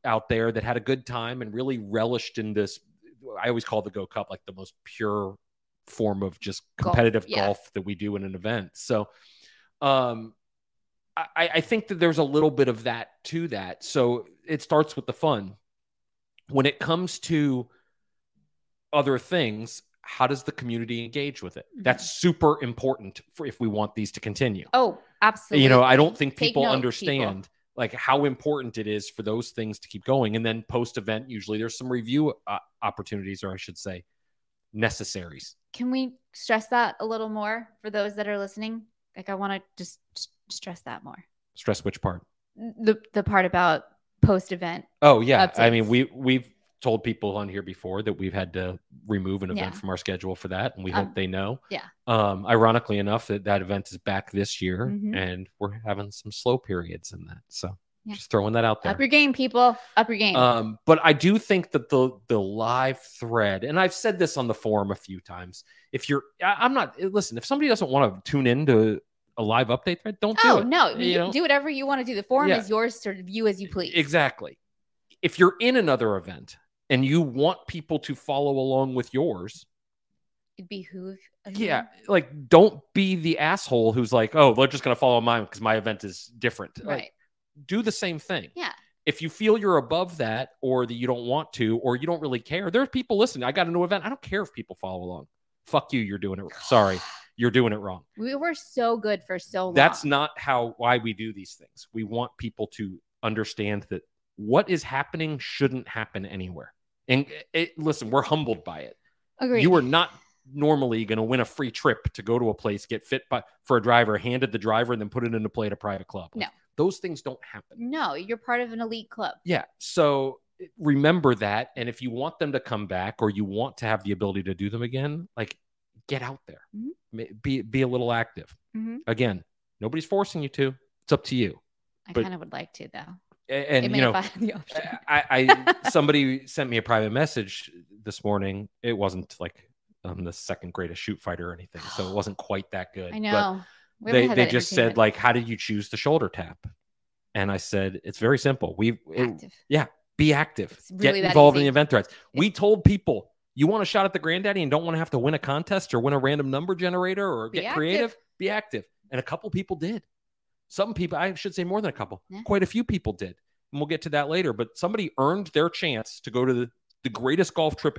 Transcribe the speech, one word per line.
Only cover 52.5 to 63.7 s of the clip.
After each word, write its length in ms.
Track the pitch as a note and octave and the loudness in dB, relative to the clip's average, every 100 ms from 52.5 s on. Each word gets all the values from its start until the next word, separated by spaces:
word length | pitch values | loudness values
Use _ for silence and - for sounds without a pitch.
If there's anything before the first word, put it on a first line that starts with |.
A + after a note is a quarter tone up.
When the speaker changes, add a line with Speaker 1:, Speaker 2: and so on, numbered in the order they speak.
| A#2 A2+ A2+ - G2+ | 6 6 6 0 -2
Speaker 1:
enough, 280 | G2+ A2 - | 0 -2 -2
that, 160 | G#2 | -6
that 180 | G2 G2 | 0 -2
event 280 | F#2 G2+ - | 0 -4 -4
is 80 | F#2 | -10
back 320 | - G2 - | -4 -4 -4
this 320 | G2+ G2 - | -4 -4 -4
year, 240 | F#2 F#2 B2+ | -4 -2 -4
Speaker 2:
Mm-hmm. 280 | G3+ G#3 | -4 -4
Speaker 1:
and 340 | F#2+ F#2 F2+ F#2+ - | -4 -4 -6 -12 -8
we're 220 | G2+ G#2+ | -8 -6
having 260 | A2 G2 G2+ | -6 -6 -6
some 180 | - A2 | -12 -14
slow 260 | - B2 B2+ | -4 0 0
periods 540 | - F2+ E2+ E2 - | -2 -8 -6 -14 -16
in 120 | F2 E2+ | -18 -18
that. 120 | E2+ _ | -20 _
So 280 | - F#2 F#2+ _ _ | -12 -10 -12 _ _
Speaker 2:
Yeah. 100 | G#3+ | -16
Speaker 1:
just 160 | G3+ - | -14 -2
throwing 220 | G#2+ G#2 | 0 2
that 120 | A#2 | 2
out 180 | A2+ G#2+ | 0 0
there. 100 | F#3+ | -4
Speaker 2:
Up 60 | G3+ | -2
your 80 | C4+ | 2
game, 240 | D4 C#4+ | 2 2
people. 440 | B3+ B3+ A#3+ B3 A3+ - G#3+ | 0 0 4 4 4 -2 0
Up 120 | A3+ | 2
your 100 | G#3+ | 2
game. 180 | G#3+ C3 | 2 4
Speaker 1:
Um, 420 | B2 A#2 A2 A2 - | 4 4 -2 -4 4
but 140 | D#3+ | 6
I 100 | D#3+ | 8
do 220 | D3 E3+ G#3+ | 6 4 4
think 340 | - F#3+ - | 4 0 2
that 160 | C3+ - | -4 2
the, 240 | C3+ B2+ B2+ - | 4 4 0 -2
the 120 | A2+ | 0
live 600 | G2 G#2+ A2+ B2+ C3 C3 | 0 -2 0 0 0 -2
thread, 640 | - - A#2 A#2 G2+ F#2+ | -12 -12 -2 2 2 0
and 140 | A#2+ | -2